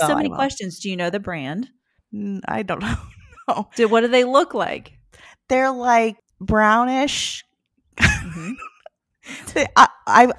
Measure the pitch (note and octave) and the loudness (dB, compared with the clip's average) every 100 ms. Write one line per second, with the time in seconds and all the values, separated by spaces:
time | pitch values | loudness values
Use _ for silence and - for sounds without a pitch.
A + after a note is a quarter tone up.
0 | D3+ - - - C4+ - F#3+ E3+ G3 F3+ | 0 0 -4 -4 -4 -6 -12 -10 -8 -6
1 | F3 G3+ G3 E3+ C3 E3+ C4 _ _ _ | -4 -4 -8 -10 -8 -8 -10 _ _ _
2 | _ G#3 G3+ G3 - - F#3+ E3+ G#3 A#3 | _ -10 -8 -8 -6 -6 -6 -6 -6 -8
3 | - - - - - - G#3 - A3 A3+ | -10 -20 -20 -14 -8 -6 -6 -2 2 2
4 | A#3 B3+ B3 C4+ E4+ A#3 F3+ - - _ | 2 2 4 2 2 -2 -6 -6 -14 _
5 | _ _ - _ - B3+ C4+ B3+ B3 A#3 | _ _ -20 _ -2 0 0 0 2 2
6 | A3+ G#3+ _ - F#3+ G#3+ G#3+ A3+ B3 C4 | 2 -4 _ -12 -2 2 4 4 2 0
7 | C#4+ - - - - _ _ _ _ - | -2 -2 -6 -8 -16 _ _ _ _ -2
8 | - - F#3 E3 E3 C4 - _ - _ | 0 0 -4 -12 -12 -14 -16 _ -20 _
9 | _ _ - C#4 - D#4+ C#4 - - - | _ _ -20 -18 -8 -4 2 6 6 4
10 | - - B3 | 2 6 6